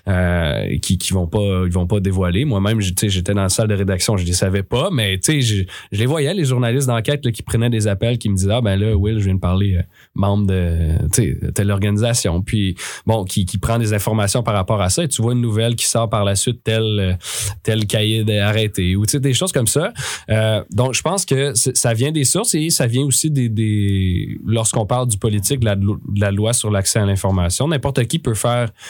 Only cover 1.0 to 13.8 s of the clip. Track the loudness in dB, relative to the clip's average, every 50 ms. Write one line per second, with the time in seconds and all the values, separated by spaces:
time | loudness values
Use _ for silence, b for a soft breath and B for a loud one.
1 | 0 0 0 0 0 0 0 0 0 0 2 0 0 0 0 0 0 0 0 0
2 | 0 0 0 2 2 2 2 0 0 0 0 0 2 2 2 0 0 -2 -2 0
3 | 0 0 0 0 0 0 0 0 0 0 0 0 0 0 0 0 0 0 0 0
4 | 0 0 0 0 0 0 0 0 0 0 0 0 -2 -2 -2 -2 0 0 0 0
5 | 0 0 0 0 0 0 0 2 2 0 0 0 -2 -4 B B B B B -2
6 | 0 0 0 0 0 0 0 0 0 0 0 2 2 2 2 0 0 0 0 0
7 | 0 0 -2 -2 0 -2 -4 -4 -4 -4 -2 0 2 2 2 2 0 0 0 0
8 | 0 0 0 0 0 0 0 0 2 2 2 2 2 2 2 2 2 2 2 2
9 | 2 2 0 0 2 2 0 0 0 0 0 2 2 2 2 0 -2 -2 B B
10 | B B B -2 0 0 2 2 2 2 0 0 0 0 0 0 0 0 0 0
11 | 0 0 2 2 2 2 0 -2 -4 -4 -2 -2 0 0 0 0 0 0 0 0
12 | 0 0 0 0 0 0 0 -2 -2 -2 0 0 0 0 -2 B B B B B
13 | B 0 0 0 0 -2 -2 -2 -2 -2 -2 -2 -2 0 0 0